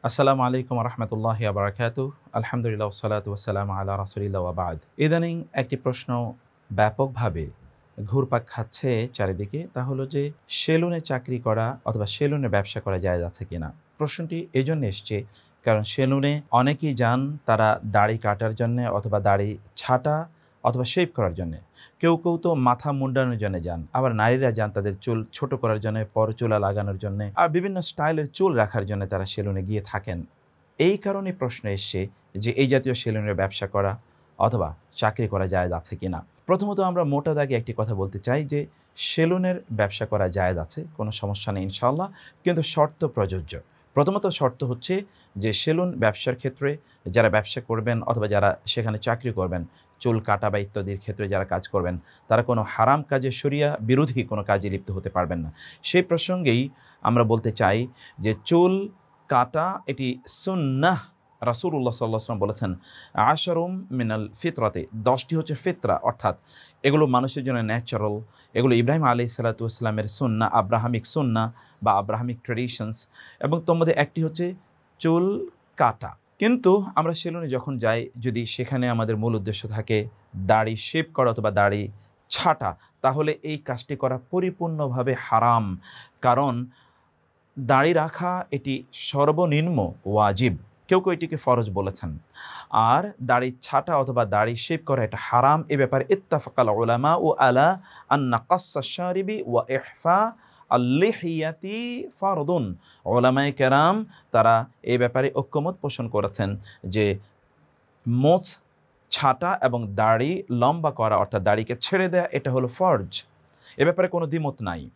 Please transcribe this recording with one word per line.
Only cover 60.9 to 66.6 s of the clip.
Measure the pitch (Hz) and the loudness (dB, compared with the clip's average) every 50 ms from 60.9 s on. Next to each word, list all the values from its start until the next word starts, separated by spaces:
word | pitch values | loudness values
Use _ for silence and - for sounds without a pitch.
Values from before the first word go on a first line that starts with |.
| 185 123 - - _ _ _ _ _ _ | 2 0 -4 -12 _ _ _ _ _ _
রাসূলুল্লাহ | 117 120 120 120 - 180 160 143 127 120 113 | -4 -4 -2 -2 -4 -2 -2 0 -2 -2 -2
সাল্লাল্লাহু | - 123 110 113 110 - - 117 101 101 | -2 -4 -2 -2 -4 -4 -6 -4 -2 -2
আলাইহি | |
ওয়াসাল্লাম | 101 107 - 117 95 90 | -2 -2 -4 -4 -4 -4
বলেছেন, | - _ - - - - - _ - 107 | -6 _ -20 -20 -20 -20 -8 _ 2 4
"আশারুম | 127 151 156 - 175 170 165 170 180 185 185 190 - | 4 4 2 0 -2 0 -2 -2 -2 -6 -8 -8 -6
মিনাল | 131 127 120 110 110 110 107 - - - | -4 -4 -2 -2 -2 -4 -4 -8 -10 -6
ফিতরাতে", | - 170 165 - 113 107 - 90 80 - - | -6 -6 -2 0 -2 -2 -2 -2 -8 -8 -10
দশটি | 113 104 123 127 127 - - 165 | 0 2 2 2 2 0 -2 -4
হচ্ছে | 160 160 - 151 | -4 -2 -4 -6
ফিতরা, | - - 185 170 - - 110 90 | -4 -2 -4 -4 -2 0 0 0
অর্থাৎ | - - - 123 - - 101 90 - _ - - - | 2 0 -2 -4 0 -2 -2 -2 -2 _ -20 -20 -20